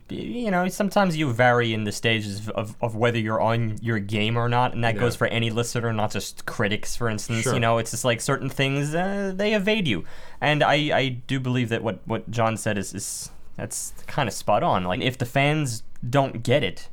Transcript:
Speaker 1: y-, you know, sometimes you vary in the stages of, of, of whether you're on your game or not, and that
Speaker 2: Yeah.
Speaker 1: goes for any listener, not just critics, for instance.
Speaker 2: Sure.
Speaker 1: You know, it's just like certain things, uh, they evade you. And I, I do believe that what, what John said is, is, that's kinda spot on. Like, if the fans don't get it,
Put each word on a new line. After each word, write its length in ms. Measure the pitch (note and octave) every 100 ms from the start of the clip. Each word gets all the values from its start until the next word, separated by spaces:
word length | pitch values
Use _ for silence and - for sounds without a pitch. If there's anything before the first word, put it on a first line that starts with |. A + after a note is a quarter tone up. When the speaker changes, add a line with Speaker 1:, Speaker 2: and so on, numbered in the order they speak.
| -
Speaker 1:
y-, 80 | -
you 320 | - A#3 A3+
know, 180 | F3+ F#3
sometimes 480 | - G3+ G#3 F#3+ D#3
you 160 | D3+
vary 400 | A2+ B2 A#2+ A#2
in 80 | A2
the 60 | G#2
stages 480 | - A#2 A2+ G#2 G2+
of, 100 | G#2+
of, 260 | G2+ G#2+ -
of 120 | A#2
whether 240 | G#2+ A#2+ A#2
you're 220 | G#2+ A2
on 360 | G#2+ A#2 A2 G2
your 180 | A#2 A2
game 380 | G2+ G#2+ G#2+ A#2
or 120 | A#2
not, 260 | A#2+ B2+
and 100 | A2+
that 100 | A#2
Speaker 2:
Yeah. 60 | G#2
Speaker 1:
goes 160 | A#2+ -
for 100 | A#2
any 220 | A#2 A#2
listener, 420 | A2 A#2+ A#2+ A#2
not 180 | A2 G#2+
just 320 | G2+ - - -
critics, 480 | - G#2 G#2+ -
for 140 | - A#2
instance. 340 | A2 - A2+
Speaker 2:
Sure. 100 | B2
Speaker 1:
You 40 | C3
know, 200 | A#2 A#2
it's 120 | A2+
just 140 | -
like 160 | C3 A#2
certain 300 | - C3+ C3
things, 440 | - C3+ C#3 D3
uh, 380 | D#3+ F#3+ G3+ G3
they 200 | F#3+ G#3
evade 340 | G#3+ F#3+ A3 E3
you. 160 | F2+ - - - -
And 220 | C#3 D3+
I, 120 | C#3+
I 340 | D3 D3+ F#2 C3
do 320 | B2 - C3+
believe 300 | B2+ B2+ A#2
that 120 | A2+
what, 160 | A2 F#2 -
what 240 | A2+ -
John 260 | A#2 A2+ A2
said 220 | A2 G2+
is, 160 | F#2
is, 360 | F#2+ - - - - - -
that's 360 | - - - - -
kinda 240 | - A#2+
spot 320 | - - G#2+
on. 220 | E3 G#2+
Like, 160 | F2+ F2+
if 180 | B2 B2
the 80 | B2
fans 560 | C#3 C#3+ D#3 C#3 A2 - - B2
don't 340 | C#3 C3+ A2
get 180 | A2+ C#3+
it, 280 | F#2+ - -